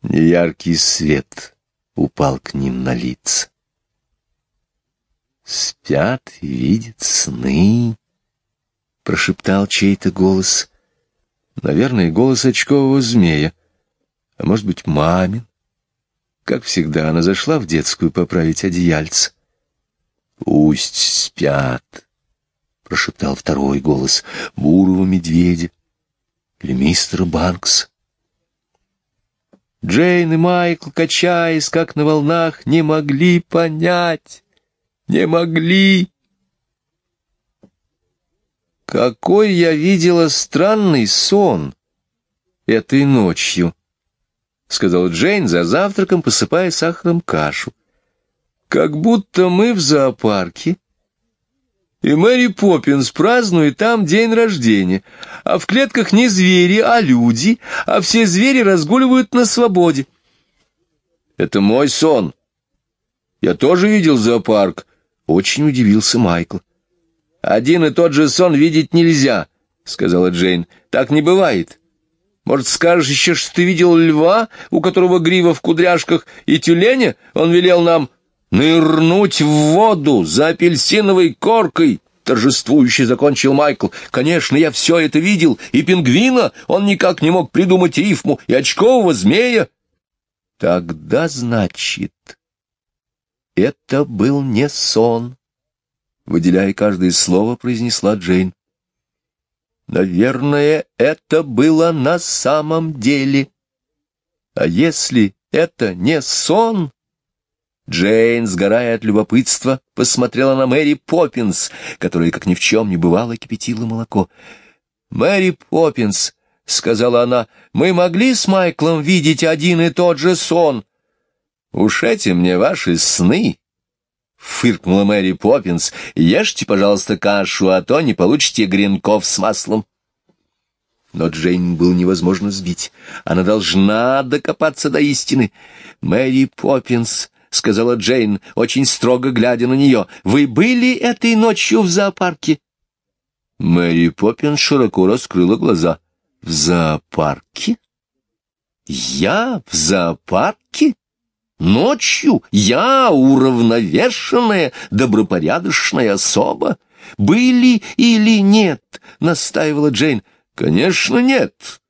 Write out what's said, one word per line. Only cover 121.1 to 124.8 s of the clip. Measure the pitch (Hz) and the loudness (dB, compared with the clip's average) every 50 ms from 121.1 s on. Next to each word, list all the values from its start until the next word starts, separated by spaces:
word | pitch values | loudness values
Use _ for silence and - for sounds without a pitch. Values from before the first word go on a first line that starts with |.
| _ _ _ _ _ _ _ _ _ _ _ _ | _ _ _ _ _ _ _ _ _ _ _ _
"Уж | - - 98 107 - - - | -2 0 0 0 0 0 -2
эти | 226 226 208 - 107 | -2 -2 -2 -2 -2
мне | 90 87 90 90 90 | 0 0 0 0 2
ваши | 90 107 143 185 - - 92 85 | 0 0 0 -2 -2 -2 -2 -2
сны", | 80 - - - - 90 90 127 190 240 117 - _ _ _ _ _ _ _ _ _ _ _ _ _ _ _ _ | -2 -2 -2 -2 0 0 2 2 2 -2 -4 -4 _ _ _ _ _ _ _ _ _ _ _ _ _ _ _ _
фыркнула | _ - - - - - 120 104 - | _ -16 -12 -8 -2 -2 -2 -2 -2